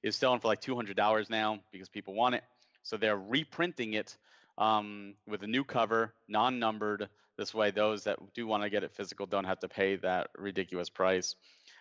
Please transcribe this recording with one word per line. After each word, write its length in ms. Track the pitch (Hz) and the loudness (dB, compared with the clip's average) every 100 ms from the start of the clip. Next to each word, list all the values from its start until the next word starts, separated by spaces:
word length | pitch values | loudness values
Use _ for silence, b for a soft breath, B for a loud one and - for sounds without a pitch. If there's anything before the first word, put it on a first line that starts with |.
is 120 | 110 | -4
selling 240 | 104 131 123 | 2 4 4
for, 80 | 113 | 2
like, 120 | 104 | 0
two 140 | - | 0
hundred 220 | 123 107 98 | -4 -4 2
dollars 340 | 104 110 107 | 4 4 2
now 300 | 110 107 107 - | 0 0 -2 -8
because 160 | 95 95 | -18 -14
people 260 | 104 98 | -12 -8
want 200 | 101 120 | 2 2
it. 100 | 123 - _ b b | 2 -4 _ b b
So 140 | - 110 | -8 0
they're 220 | 107 104 | 2 0
reprinting 760 | 95 135 160 - 175 - 113 | 0 -2 -2 -2 -4 -2 -4
it, 220 | 107 - - b b b - | -2 -4 -12 b b b 0
um, 560 | 107 110 104 104 101 98 - | 4 4 0 -8 -14 -16 -8
with 160 | 104 | -6
a 40 | 104 | -2
new 180 | 123 | -2
cover, 500 | 139 127 110 113 110 _ - | 0 0 2 2 0 _ -4
non-numbered. 800 | 107 120 127 113 107 107 104 101 b b - | 2 2 2 -2 0 -2 -4 -6 b b -10
This 160 | 104 | -8
way, 180 | 110 104 | 2 2
those 340 | 98 107 107 | 4 2 2
that 140 | 104 95 98 | -2 -4 -6
do 140 | - 113 | -8 -2
wanna 240 | 107 104 | -2 0
get 140 | 101 | -2
it 80 | 90 | -4
physical 340 | - 95 - 98 | -8 -10 -8 -2
don't 180 | 101 | -2
have 160 | 95 92 | 0 -2
to 80 | 92 | -4
pay 280 | - 98 98 | 0 0 2
that 320 | 92 92 - - | 0 0 -2 -8
ridiculous 500 | 98 92 90 90 87 | -6 -4 -4 -4 -6
price. 460 | - 92 92 90 - B B B B | 0 2 2 0 -8 B B B B